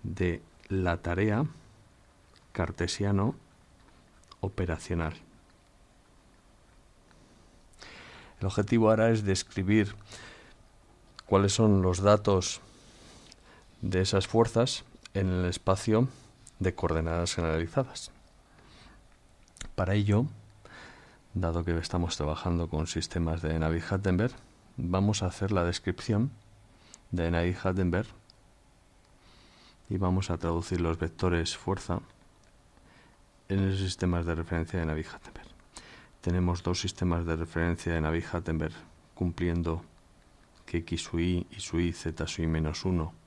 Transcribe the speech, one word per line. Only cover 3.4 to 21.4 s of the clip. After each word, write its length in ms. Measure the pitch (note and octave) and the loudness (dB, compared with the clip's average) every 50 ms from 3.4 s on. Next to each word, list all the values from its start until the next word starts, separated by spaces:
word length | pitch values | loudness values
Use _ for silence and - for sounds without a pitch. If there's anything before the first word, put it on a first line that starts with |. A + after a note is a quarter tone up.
| - - - - - - - - - - - - - - - - - - - _ | -12 -20 -20 -20 -20 -20 -20 -20 -20 -20 -20 -20 -20 -20 -20 -20 -20 -20 -12 _
operacional. 760 | - F#2+ - - F#2 F2 E2 D#2 - - E2+ E2+ E2 D#2+ D#2+ - - - - - _ - - _ _ _ _ - - _ _ - _ _ - - _ - - _ _ - - - - - - - - - - - _ - - - - - - - - - - - - - - - - - - - - - - - - - - - | -8 -6 -4 -4 -2 -2 -2 -6 -4 -4 -2 -2 -2 -2 -6 -8 -18 -20 -20 -20 _ -20 -20 _ _ _ _ -20 -20 _ _ -20 _ _ -20 -20 _ -20 -20 _ _ -20 -20 -20 -20 -20 -20 -20 -20 -20 -20 -20 _ -20 -20 -20 -20 -20 -20 -20 -20 -20 -20 -20 -20 -20 -20 -20 -20 -20 -20 -20 -20 -20 -20 -20 -20 -20 -10 -4
El 60 | - | -4
objetivo 440 | G2 - - G#2 G#2 A#2+ A2+ A2+ G#2+ | -2 0 0 0 4 4 6 6 6
ahora 200 | A2 G#2+ A2+ A2+ | 6 6 6 4
es 120 | A2+ A2 | 4 2
describir 720 | G#2+ G2 F#2+ - - - - G2 F#2+ F#2+ G#2 A2 G#2 G#2 - - - - - - - - - - - - - - - - - - - - - - - - - - - | 2 2 0 0 -2 -6 -4 -2 2 6 6 6 6 4 -2 -12 -16 -18 -18 -18 -18 -18 -20 -20 -20 -20 -20 -20 -20 -20 -20 -20 -20 -20 -20 -20 -20 -20 -20 -20 -2
cuáles 260 | - G2 G2 G2+ G2 | 2 4 4 4 4
son 280 | - - A2+ G#2+ G2+ F#2+ | 4 4 6 6 6 6
los 200 | F#2 F#2 F2+ F2+ | 6 4 2 4
datos 600 | G2 G2+ G#2 G#2 G#2 G#2 G2 F#2 F2+ - - - - - - - - - - - - - - - - - - - - - - - - - - - | 6 6 6 6 6 4 4 4 2 -2 -6 -8 -12 -20 -20 -20 -20 -20 -20 -20 -20 -20 -20 -20 -20 -20 -20 -20 -20 -20 -20 -20 -20 -20 -16 -8
de 180 | - G2+ F#2+ F#2 | -4 0 2 2
esas 260 | F#2+ - - G2 F#2+ | 2 2 2 0 0
fuerzas 580 | - - A2+ A2+ A2+ - A2+ A#2+ B2+ - - - - - - - - - | 2 4 4 4 4 4 2 2 2 -2 -8 -10 -16 -20 -20 -20 -6 -2
en 140 | G2 F#2+ F#2 | 0 0 2
el 160 | F#2 F2+ F2+ | 2 2 0
espacio 640 | F2+ F2 - - - F#2+ F#2+ - A2+ G#2+ A2 B2+ C3 - - - - - - - - _ - | 0 -2 -2 0 0 0 2 2 2 4 4 4 2 -2 -12 -20 -20 -20 -20 -20 -20 _ -2
de 160 | - - - | -2 -2 0
coordenadas 600 | - - E2+ D#2+ D#2+ E2 E2 E2 F2 E2+ E2+ - | 0 -2 0 0 0 0 0 0 0 0 -2 -2
generalizadas. 760 | - E2+ E2 D#2+ D#2+ E2+ E2 - C#3 C3 - - - - - - - - - _ - _ _ - - - - - - - - - - - - - - - - - _ - - - - - - - | -2 0 0 0 0 -2 -2 -2 -2 -2 -2 -8 -14 -14 -16 -18 -20 -20 -20 _ -20 _ _ -20 -20 -20 -20 -20 -20 -20 -20 -20 -20 -20 -20 -20 -20 -20 -20 -20 _ -20 -20 -16 -16 -14 -10 -4
Para 180 | - F#2+ F2+ G2+ | -2 0 2 2
ello, 320 | G#2 G2+ G#2 G2+ G#2+ C3 D3+ - - - - - - - - - - - - - - - - - - - - - | 2 4 4 4 4 2 0 -4 -12 -20 -20 -20 -20 -20 -20 -20 -20 -20 -20 -20 -20 -20 -20 -20 -20 -20 -8 -4
dado 300 | F#2 | -2